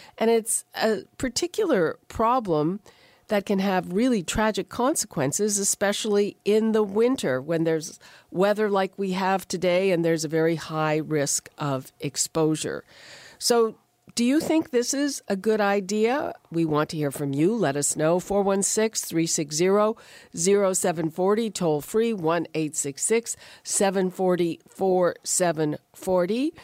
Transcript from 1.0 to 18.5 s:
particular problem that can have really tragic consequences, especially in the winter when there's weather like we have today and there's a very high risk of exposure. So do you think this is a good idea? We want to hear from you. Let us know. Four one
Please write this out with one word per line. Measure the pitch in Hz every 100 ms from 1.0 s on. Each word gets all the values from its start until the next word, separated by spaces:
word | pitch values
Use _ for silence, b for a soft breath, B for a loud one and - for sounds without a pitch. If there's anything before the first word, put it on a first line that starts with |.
| - -
particular | 254 - 349 - 381 214 156 - -
problem | - 226 254 202 151 156 196 b b b b -
that | 208
can | 196 196
have | 196 185 175
really | 185 262 220
tragic | 156 - 214 208 -
consequences, | - 254 349 - 175 135 - 214 202
especially | 196 - 202 202 220 202 202 - 196
in | 214 220
the | 214
winter | 208 202 240 262 175 127
when | 147 165
there's | 165 160 151 - B B B
weather | 170 202 208 214
like | 196 190 -
we | 196
have | 185 190 190 -
today | 175 180 175 196
and | 170
there's | 165 165
a | 156
very | 160 160
high | 160 - 156 156 156
risk | 151 156 143 - - -
of | 143 131 - -
exposure. | 143 - - 160 156 156 95 71 - B B B B B
So | - 240 226 - _ _ -
do | -
you | 240 294
think | 302 320 320
this | 240 240
is | 277 285 269 -
a | 196
good | 220 214
idea? | 202 202 185 214 220 285 - - _
We | 165
want | 160 147 156
to | 156
hear | 143
from | 139 143
you. | 139 175
Let | 233 151 143
us | 139 156
know. | 156 180
Four | - 202
one | 196